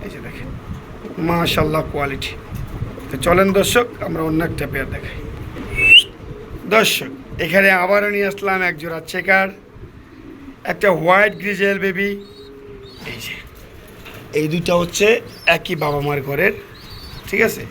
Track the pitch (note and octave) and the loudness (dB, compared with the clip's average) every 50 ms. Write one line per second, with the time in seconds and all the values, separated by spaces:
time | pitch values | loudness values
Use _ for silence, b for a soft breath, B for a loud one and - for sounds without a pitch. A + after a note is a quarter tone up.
0 | - G3 - - A2+ A2+ - - A#2+ A2+ - - - - - - - - - - | -10 -12 -12 -10 -12 -12 -10 -10 -10 -10 -10 -10 -10 -10 -10 -10 -10 -14 -14 -12
1 | - - - - D#3+ E3 E3+ E3+ E3+ D#3+ - E3 D#3 D3+ D#3 D#3 D3+ - - D3 | -12 -10 -6 -2 0 2 2 2 2 2 2 2 2 2 2 0 -2 -2 -4 -4
2 | C#3+ C#3 C3+ - - - - - - - - - - - - - - - - - | -2 -2 -4 -6 -8 -8 -10 -10 -12 -10 -8 -8 -8 -8 -6 -8 -8 -8 -8 -12
3 | - - - C3 - F3+ F3 F#3 G3 G3 F#3 G3+ F#3 F#3 - A#3+ A#3+ - - - | -10 -8 -8 -2 2 4 6 6 6 6 4 4 2 4 4 2 2 2 -4 -8
4 | G3+ F#3 E3 D#3+ D#3+ D#3+ D#3 D#3+ E3 D#3+ - - D3 C#3 - C3+ C3 - - - | -6 -4 -2 -2 -2 0 0 0 0 0 -2 -4 -4 -4 -4 -4 -4 -4 -6 -8
5 | - - - - - - - - - - - - - C#5 C6+ C6+ C6+ C6+ C6+ - | -8 -8 -10 -8 -10 -10 -10 -10 -10 -10 -10 -10 -8 -6 -2 2 6 8 8 8
6 | - - - - - - - - - - - - - F#3+ G3+ A3 G3+ - - - | 6 2 -10 -16 -14 -14 -14 -14 -14 -14 -14 -12 -2 4 4 4 4 4 0 -2
7 | C#3 B2 - - - - - - E3 D#3+ E3+ G3 G3 G3 F#3+ F3+ F3 F#3 G3+ G3+ | -4 -8 -12 -14 -14 -14 -6 -6 -4 2 4 6 6 6 6 4 4 4 4 2
8 | G3+ G#3 G3+ G3+ G3+ G3 F#3+ G3 G3 G3 F#3+ F#3 F#3 F3 E3+ D3 D#3 E3+ E3 D#3+ | 2 2 0 0 0 0 -2 -2 -2 0 0 2 0 0 -2 -4 -6 -6 -6 -6
9 | D#3+ - - F#3 F3 F#3+ F#3+ F#3+ F#3+ F#3+ - - - - - - - - - - | -8 -6 -6 -4 2 4 4 4 4 2 -2 -10 -18 -20 -18 -18 -18 -18 -18 -20
10 | - - - - - - - - - - - - - - F3 - G#3 G3+ F3+ D#3 | -20 -20 -20 -20 -18 -18 -18 -16 -18 -18 -18 -10 -6 -6 -2 4 4 4 4 6
11 | D#3 E3+ F#3 G3 G#3 G#3+ F3+ D#3+ F3 G3+ G3+ F3 G3 G3 G3 F#3+ F#3 G3 F#3 G3 | 6 6 6 8 6 4 2 -2 -4 -4 0 2 2 2 2 2 0 0 0 0
12 | G3 G3+ G3+ G3+ G3+ - - - - - - - - - - - - - - - | 0 0 -2 -4 -8 -16 -18 -20 -18 -18 -18 -18 -18 -16 -16 -16 -16 -18 -18 -14
13 | - - A#2 A2+ - - - - - - - - - - - - - - - - | -12 -12 -12 -10 -10 -10 -12 -12 -14 -16 -18 -20 -20 -18 -20 -20 -20 -20 -20 -18
14 | - - - - - - - D#3 D#3 D3+ D#3 F3 E3+ F3+ F3 F3 F3 E3+ - - | -18 -16 -16 -16 -16 -4 -2 0 0 0 0 0 2 2 2 2 2 0 0 2
15 | G3+ G#3+ A#3 A#3 - - - - - - E3+ E3 - - F3+ D3+ D#3 D3 D3 C#3+ | 4 4 4 4 0 -10 -18 -4 2 2 2 2 2 -4 -4 -2 0 0 0 0
16 | C#3+ C#3+ D3 C#3 B2+ C3+ C#3 C#3+ F3 G#3+ A3 - - - - - - - - - | 0 0 -2 -2 -2 -4 0 2 2 2 0 -2 -12 -16 -18 -20 -18 -16 -16 -16
17 | - - - - - - - G#3+ A3+ A3 - - A#2 - | -16 -14 -16 -14 -10 -4 2 2 2 2 2 -4 -10 -14